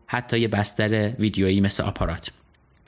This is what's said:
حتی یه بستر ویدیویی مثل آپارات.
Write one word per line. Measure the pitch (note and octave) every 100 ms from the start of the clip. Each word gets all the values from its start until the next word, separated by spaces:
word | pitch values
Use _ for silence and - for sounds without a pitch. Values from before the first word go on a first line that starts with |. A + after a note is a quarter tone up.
| -
حتی | B2 B2 A#2
یه | A2+
بستر | G#2 G2+ - G#2+ A2 G#2 B2
ویدیویی | G#2+ F#2+ F#2+ G2
مثل | G2 -
آپارات. | G2+ - E2+ D#2+ - - _ _ _ _